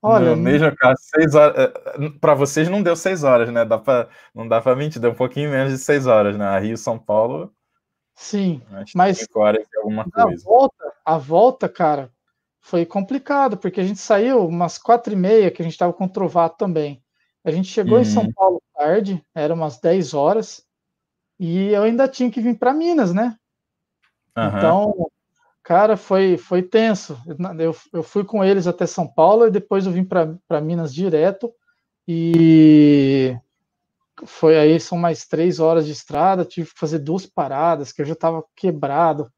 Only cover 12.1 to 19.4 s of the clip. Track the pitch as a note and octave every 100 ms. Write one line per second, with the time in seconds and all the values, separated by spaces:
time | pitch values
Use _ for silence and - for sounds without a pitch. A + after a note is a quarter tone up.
12.1 | _ _ _ _ _ _ F3+ E3 G3+ F#3+
13.1 | C4 - C#4+ C4+ G3+ G3 F3+ F#3 G3+ -
14.1 | G#3 A#3 C4 F3 E3+ F3 - - A#3 A#3+
15.1 | G#3 F#3 A3 F#3+ - E3 D#3 F3+ E3+ F#3
16.1 | G3 F3+ E3+ E3 - G3+ D#3+ D3 C#3+ _
17.1 | _ _ _ - D#3+ F#3 - G3 A3+ A3+
18.1 | G#3 G#3+ - F#3+ F3+ _ - D3 F#3+ G3
19.1 | F#3 _ -